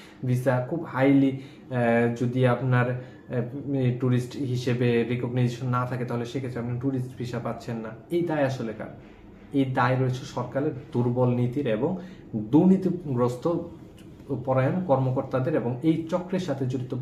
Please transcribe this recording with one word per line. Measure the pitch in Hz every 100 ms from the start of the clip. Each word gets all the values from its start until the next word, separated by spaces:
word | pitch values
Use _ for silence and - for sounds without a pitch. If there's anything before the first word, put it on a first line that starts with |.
| - - 127
ভিসা | 123 135 127 123
খুব | 170
হাইলি, | - 123 139 139 135
আহ, | 131 - - - 127 117 117 120 120
যদি | 123 127 127
আপনার, | 120 131 123 123
আহ, | 123 - - - 127 110 143 139 139 127 120
ট্যুরিস্ট | 127 123 - -
হিসেবে | 135 123 127 120 120 117 117
রিকগনিশন | 123 120 127 120 - 127
না | 123 127
থাকে, | 127 120
তাহলে | 120 120
সেক্ষেত্রে | 139 123 120
আপনি | 120 123
ট্যুরিস্ট | 139 135 - -
ভিসা | 127 120
পাচ্ছেন | 117 110 - 113
না। | 110 110 - 175
এই |
দায় | 165 156 135
আসলে | 123 113
কার? | 104 - - - - - - -
এই | 139 131
দায় | 127 123 131
রয়েছে | 131 127 - -
সরকারের | - 135 151 131 -
দুর্বল | 120 120 123 123
নীতির | 120 123 147 131
এবং | 107 147 185 - - - 110
দুর্নীতিগ্রস্ত | 107 143 185 190 180 - 151 120 123 - 165 165 - - - - - - - 131 -
পরায়ণ | 131 131 185 180
কর্মকর্তাদের | 131 131 131 131 131 127 160
এবং | 113 131
এই | 160 160 160
চক্রের | 180 180 185
সাথে | - 131 127
জড়িত | 127 123 127